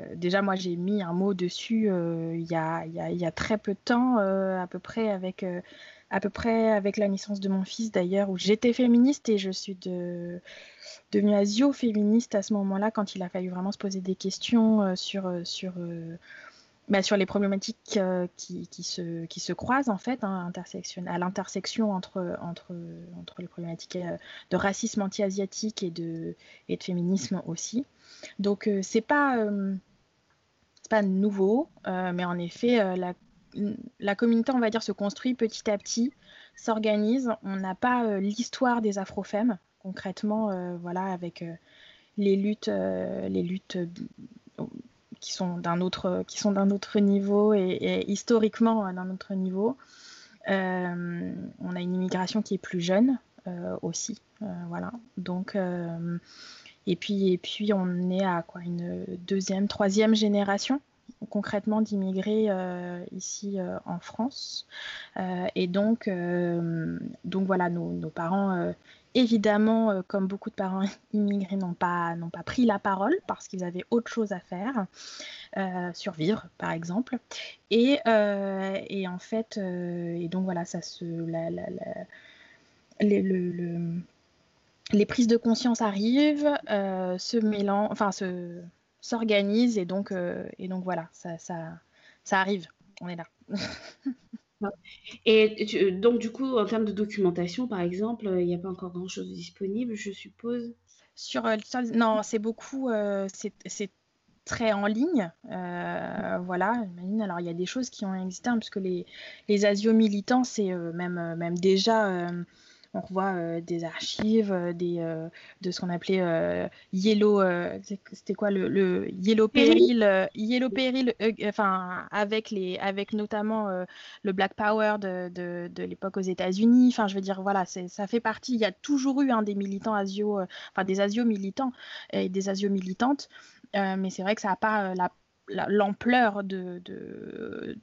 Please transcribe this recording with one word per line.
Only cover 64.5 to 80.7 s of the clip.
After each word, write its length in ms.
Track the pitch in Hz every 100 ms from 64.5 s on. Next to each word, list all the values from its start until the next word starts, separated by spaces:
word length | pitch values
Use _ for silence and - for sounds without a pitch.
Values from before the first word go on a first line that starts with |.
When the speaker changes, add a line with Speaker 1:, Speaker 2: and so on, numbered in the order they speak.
| - - - - - - -
Speaker 1:
Euh, 280 | 185 180 180
et 120 | - 185
donc, 420 | 190 214 226 214
euh, 880 | 180 175 175 175 170 170 165 165 170 - -
donc 220 | 180 190 190
voilà, 220 | 185 175
nos, 240 | 175 170
nos 160 | 175 165
parents, 440 | 175 165 196 196
euh, 200 | 180 175 - - - _
évidemment, 760 | 247 233 226 214 208 220 226 220
euh, 120 | 190 -
comme 200 | 196 190
beaucoup 240 | 196 220
de 40 |
parents 300 | - 190 190 196 -
<laughs> 140 | _
immigrés, 440 | 214 202 202 190 196
n'ont 180 | 180
pas, 400 | 175 180 175 170 170
n'ont 140 | 170
pas 120 | 170
pris 220 | - -
la 140 | 233 202
parole 360 | 202 190 208 381 -
parce 220 | 190 -
qu'ils 160 | 185
avaient 200 | 175 180 -
autre 200 | 240 -
chose 220 | - 208
à 80 | 180
faire, 460 | - 180 220 254 190 - - - - - - -
euh, 340 | 190 180 180
survivre, 540 | 175 202 160 160 214 175 -
par 140 | 170
exemple. 480 | 165 170 190 - 240 - - - - -
Et, 280 | 226 254 285 233
euh, 720 | 220 208 202 196 190 190 196 -
et 180 | 196 185
en 120 | 180
fait, 400 | - 226 226 214
euh, 560 | 185 180 175 175 170
et 140 | 170 170
donc 160 | 185
voilà, 200 | 190 175
ça 160 | 175